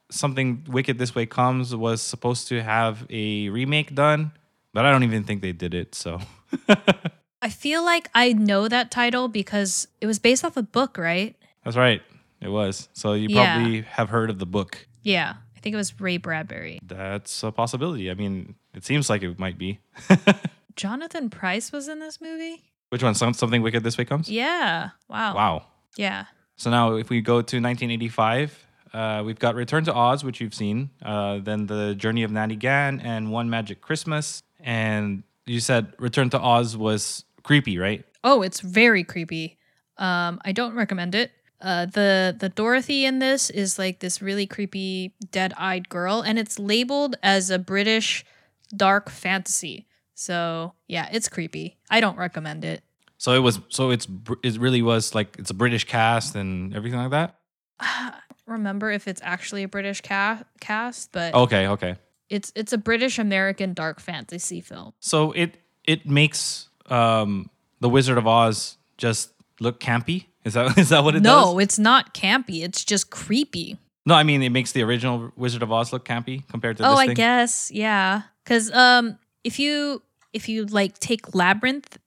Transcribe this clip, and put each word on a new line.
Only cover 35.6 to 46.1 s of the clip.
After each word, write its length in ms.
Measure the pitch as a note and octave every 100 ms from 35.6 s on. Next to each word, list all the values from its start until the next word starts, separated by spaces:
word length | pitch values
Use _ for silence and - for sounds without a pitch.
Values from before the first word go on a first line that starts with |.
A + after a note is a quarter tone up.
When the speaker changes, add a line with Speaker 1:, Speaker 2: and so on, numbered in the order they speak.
Speaker 1:
said 320 | A2+ A#2+ G#2 -
Return 320 | B2 C#3 B2
to 100 | C3
Oz 360 | B2 A#2+ A#2 A2
was 480 | G#2+ G#2+ - - - _
creepy, 360 | - D3 A#2+ F2+
right? 260 | F#2+ G#2+ - _
Speaker 2:
Oh, 200 | A#3+ C4+
it's 180 | F#3 -
very 420 | F#3 G3 A#3 G3+
creepy. 540 | E3+ F3+ E3 D#3+ D#3+ _ _ _ _ -
Um, 420 | F#3 F3 F3 F3
I 80 | G3
don't 220 | G3+ A#3+
recommend 400 | A#3 G#3 F#3 F3
it. 180 | G3+ A#3+ _ _ _
Uh, 260 | F#3+ F3 F3
the, 500 | G#3 G3+ F#3+ F#3 -
the 100 | F#3+
Dorothy 560 | G3 A3 B3+ B3+ C#4+ C4+
in 140 | C4
this 280 | C4 C4+ -
is, 300 | G#3 G3 -
like, 220 | F#3+ F3+
this 200 | F3+ -
really 260 | G3 G3+ G3
creepy 680 | - G3 G3 F#3+ F#3 F#3 - G3
dead-eyed 580 | F#3+ F#3+ - F#3+ F#3 F3+
girl, 320 | F3+ F3+